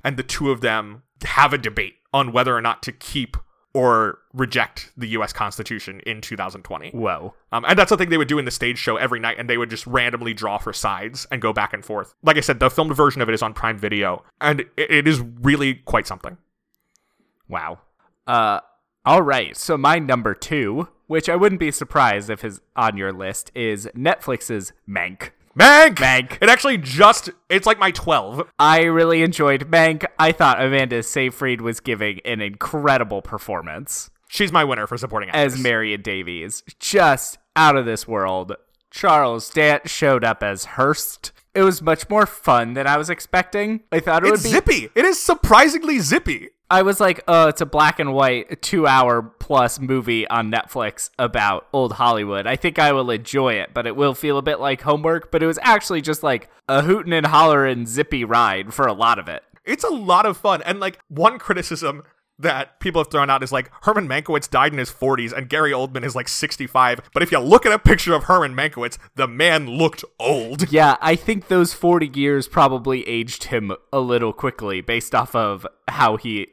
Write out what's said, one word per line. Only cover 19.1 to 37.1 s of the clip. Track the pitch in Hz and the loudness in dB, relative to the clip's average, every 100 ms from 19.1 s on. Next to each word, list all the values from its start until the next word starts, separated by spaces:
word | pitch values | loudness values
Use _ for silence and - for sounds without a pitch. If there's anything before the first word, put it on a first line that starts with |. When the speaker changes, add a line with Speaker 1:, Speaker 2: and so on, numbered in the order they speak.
| 170 | 4
Speaker 2:
right, | 147 131 82 - | 4 0 -2 -6
so | - 151 | -4 0
my | 143 170 | 2 2
number | 139 123 107 | 0 -2 -2
two, | 95 - 151 107 127 170 _ - | -6 -6 -4 -4 -4 -8 _ -6
which | 160 165 | -2 0
I | 175 | 2
wouldn't | 202 185 | 2 0
be | 156 | -4
surprised | - - 151 123 101 104 | -6 -2 0 2 0 -4
if | 107 113 | -8 -10
is | 95 _ - | -14 _ -2
on | 110 101 | -2 -2
your | 98 | -6
list, | 95 95 95 - | -6 -8 -10 -10
is | 123 113 104 110 | -6 -4 -4 -8
Netflix's | 120 147 190 - 123 - 110 92 - - | -4 -2 -2 -4 -8 -6 -8 -10 -16 -8
Mank. | 98 90 92 - _ _ - | -6 -6 -10 -16 _ _ 6
Speaker 1:
Mank! | 262 294 320 175 | 10 10 8 6
Speaker 2:
Mank. | 131 127 127 - | 2 2 0 2
Speaker 1:
It | 214 | 4
actually | 247 277 220 | 4 2 -2
just, | 135 139 208 233 - - - | -2 6 6 6 -2 -14 -2
it's, | 190 220 | 0 2
like, | 214 | 0
my | 190 | 0
twelve. | - 175 143 98 131 170 - | -2 0 0 -2 -8 -6 2
Speaker 2:
I | 151 160 | 4 6
really | 165 165 165 165 | 4 4 2 2
enjoyed | 165 170 143 135 151 | 2 2 0 0 2
Mank. | 165 160 156 - - | 4 4 2 -4 0
I | 160 | 2
thought | 165 151 123 | 4 4 4
Amanda | 131 139 131 117 | 2 0 0 -2
Seyfried | 110 143 131 - 135 120 | -4 -2 -2 -2 -4 -2
was | 117 113 | -4 -6
giving | - 107 104 95 - | -6 -4 -4 -6 -8
an | 113 | -6
incredible | 101 101 - 156 143 131 110 101 | -6 -8 -8 -2 2 2 0 -6
performance. | - 107 - 92 80 76 139 - - _ _ | -8 -12 -8 -8 -8 -12 -12 -12 -14 _ _
Speaker 1:
She's | - 196 | -4 0
my | 170 143 | 2 0
winner | 120 104 | -2 -6
for | 120 | -8
supporting | 127 107 95 | -8 -8 -4
actress. | 151 143 | 0 0
Speaker 2:
As | 131 | 0
Marion | 127 113 107 104 | -2 0 -2 -6
Davies. | 104 95 87 87 90 - - - | -6 -8 -8 -10 -10 -14 -16 -12
Just | - 196 165 | 0 4 4